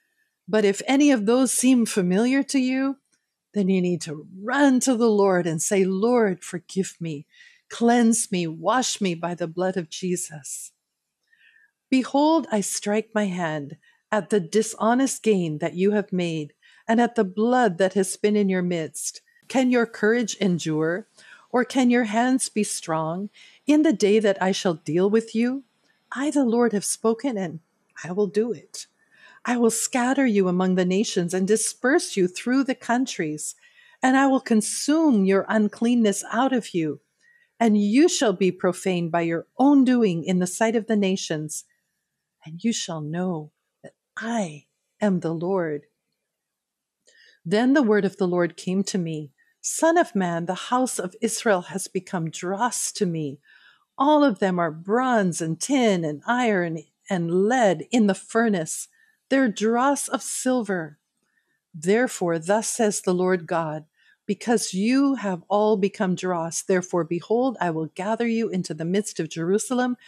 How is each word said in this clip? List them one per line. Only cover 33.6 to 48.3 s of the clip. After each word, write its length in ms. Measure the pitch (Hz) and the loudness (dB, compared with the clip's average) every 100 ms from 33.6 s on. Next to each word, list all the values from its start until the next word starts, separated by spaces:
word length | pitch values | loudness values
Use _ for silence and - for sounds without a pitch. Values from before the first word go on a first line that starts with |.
| _ _ _ _ | _ _ _ _
and 160 | 262 269 | 2 4
I 120 | 277 | 4
will 100 | 269 | 2
consume 840 | - 220 202 - - 311 311 220 | 2 0 0 -4 0 2 4 4
your 200 | 190 196 180 | 4 2 2
uncleanness 720 | 214 208 - 233 240 214 202 - | 0 0 0 0 2 2 0 -4
out 220 | 220 262 | -2 0
of 200 | 254 - | 0 -2
you, 280 | 180 156 - _ _ _ _ _ - | -2 -2 -4 _ _ _ _ _ 0
and 180 | 233 208 | 2 4
you 320 | 208 240 349 | 4 4 4
shall 240 | - 247 | 4 0
be 200 | 180 185 | 2 0
profaned 580 | 180 185 175 190 180 170 | 2 -2 -2 -2 -2 0
by 120 | 170 | -2
your 260 | 170 165 - - | 0 -4 -6 2
own 260 | 269 285 | 4 6
doing 400 | 254 247 220 165 | 6 4 2 0
in 160 | 160 180 | 0 0
the 80 | 180 | 0
sight 300 | - 226 233 | 0 0 0
of 100 | 202 | 0
the 80 | |
nations, 720 | 208 190 190 - 156 151 - - _ _ _ _ _ _ _ | 0 0 -2 -4 -6 -6 -10 -14 _ _ _ _ _ _ _
and 180 | - 170 | -18 -6
you 100 | 233 | -4
shall 280 | 220 - 160 | -4 -6 -8
know 500 | 151 165 185 165 151 _ _ _ | -6 -4 -4 -4 -10 _ _ _
that 140 | - - _ - | -20 -20 _ -12
I 500 | 220 233 180 147 - _ _ _ | -6 -4 -6 -10 -20 _ _ _
am 180 | 208 180 | 0 0
the 160 | 160 | -2
Lord." 540 | 165 175 196 165 147 - _ _ _ _ _ _ _ _ _ _ _ _ _ _ _ | -4 -4 -2 -2 -6 -10 _ _ _ _ _ _ _ _ _ _ _ _ _ _ _
Then 280 | 165 202 247 | -2 0 4
the 100 | 277 | 4
word 220 | 226 208 | 4 2
of 140 | 190 - | 2 -2
the 100 | |
Lord 280 | 185 | -2